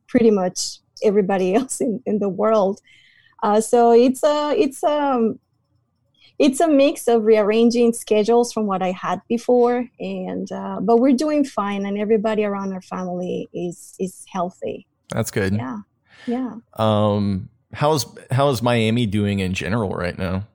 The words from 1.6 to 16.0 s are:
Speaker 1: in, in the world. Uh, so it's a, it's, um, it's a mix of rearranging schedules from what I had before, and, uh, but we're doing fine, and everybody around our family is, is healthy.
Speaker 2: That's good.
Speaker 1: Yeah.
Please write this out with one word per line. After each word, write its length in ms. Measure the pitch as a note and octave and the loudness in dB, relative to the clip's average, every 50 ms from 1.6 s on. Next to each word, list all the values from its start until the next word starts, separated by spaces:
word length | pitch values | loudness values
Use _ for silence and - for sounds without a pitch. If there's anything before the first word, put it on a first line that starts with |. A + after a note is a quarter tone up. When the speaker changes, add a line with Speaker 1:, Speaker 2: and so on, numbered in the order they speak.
| C#4 - - - | 0 -2 -4 -4
Speaker 1:
in, 240 | G4 C4+ G3+ - - | -4 -4 -4 -4 -4
in 140 | G3+ G#3 G#3 | -4 -2 -2
the 100 | G3 G3+ | -2 -4
world. 520 | F3 F#3+ G#3 A3 A3+ A3 F#3+ F#3+ G3+ - _ _ _ _ _ _ _ _ _ _ _ _ | -2 -2 0 2 2 2 2 0 -2 -6 _ _ _ _ _ _ _ _ _ _ _ _
Uh, 200 | - G#3 G#3 G#3+ | -2 0 2 2
so 300 | A3 - - A#3+ A#3 A#3 | 2 2 4 4 6 6
it's 320 | A#3 A#3 A#3+ C4+ C4 - - | 8 6 6 6 2 2 0
a, 300 | D4+ D4 D4 D4 D4+ C#4 - | 0 2 2 0 0 0 0
it's, 260 | D4+ C4+ C4+ - - | 0 0 -2 -2 -2
um, 560 | - D4 D4 C#4+ C#4 C4+ A#3+ A3+ A3 - - _ _ _ _ _ _ _ _ _ _ _ _ _ _ _ _ _ _ _ - | -2 0 0 0 0 0 0 0 -2 -2 -6 _ _ _ _ _ _ _ _ _ _ _ _ _ _ _ _ _ _ _ 0
it's 200 | C#4 D4 C4 - | 2 2 2 2
a 80 | F4 D#4+ | 2 2
mix 400 | D4+ C4+ C#4 C#4+ D#4+ - - - | 4 4 4 2 2 0 0 0
of 180 | A#3 A#3 G#3+ | 0 2 4
rearranging 680 | G#3+ A3+ G#3+ G#3 G3 G#3+ A3+ A#3 A#3+ A3 B3 A#3+ A#3 A#3 | 4 4 4 4 2 2 2 2 2 4 4 2 2 2
schedules 580 | - - - G#3+ G#3+ G#3 G#3+ A#3 A#3 A#3+ A#3 | -2 -2 0 0 2 2 4 2 2 2 0
from 140 | - A3+ A3 | -2 -4 -4
what 160 | G3+ F#3+ F#3 | -2 -2 -2
I 120 | F#3+ F3+ F#3 | -2 -4 -4
had 280 | F#3 - E3+ F3+ F#3 - - | -4 -6 -6 -6 -6 -4 -4
before, 560 | A3+ A#3 - - B3 B3 A#3+ A#3+ B3 B3 B3 B3+ _ - | -6 -4 0 2 2 4 4 2 2 -2 -4 -8 _ -12
and, 520 | - F#3+ F#3+ F#3 F#3 F#3 F3+ F#3 F#3+ F#3+ | -10 -8 -8 -8 -8 -8 -8 -8 -8 -8
uh, 280 | F#3 F#3+ G3 G3 G3 F#3+ | -10 -10 -8 -8 -6 -4
but 160 | F#3 G3 A#3 A#3 | 0 2 4 4
we're 180 | A#3+ C#4 C4+ | 6 4 4
doing 280 | A#3+ D#4 D4+ D4+ D4 C#4+ | 2 2 0 0 0 0
fine, 420 | C#4+ - - G3+ G3+ G3+ G3 G3 | -2 -2 -4 -4 -4 -4 -4 -4
and 140 | G3+ G3 G3+ | -4 -4 -4
everybody 440 | G#3+ G#3 A3+ G#3+ G3+ A3 A3 G#3+ G#3+ | 0 0 0 0 0 0 -2 0 -2
around 300 | G#3 G3+ G3 G3 G3 F#3+ | -2 -4 -4 -6 -6 -8
our 80 | F#3 | -10
family 640 | - - F#3 F#3 F#3 F3+ F3 F3+ F3+ F3+ F#3 F#3 F#3 - - | -10 -10 -10 -8 -8 -6 -6 -6 -6 -6 -6 -8 -8 -10 -10
is, 400 | F3 F3 F3 E3+ - - - - - | -8 -8 -8 -10 -12 -18 -20 -10 -8
is 260 | F#3+ F#3 - - - - | -8 -8 -8 -14 -20 -12
healthy. 600 | - F#3+ F3 F#3 - _ - - - - - _ _ _ _ - | -6 -6 -6 -6 -6 _ -10 -10 -10 -10 -14 _ _ _ _ -8
Speaker 2:
That's 180 | - - A2+ - | -6 -6 -6 -4
good. 240 | - A2+ G2 F#2+ G2 | -4 -2 -2 0 -2
Speaker 1:
Yeah. 240 | G#2+ A#2+ C3 - - - _ _ _ | -2 -4 -6 -10 -12 -14 _ _ _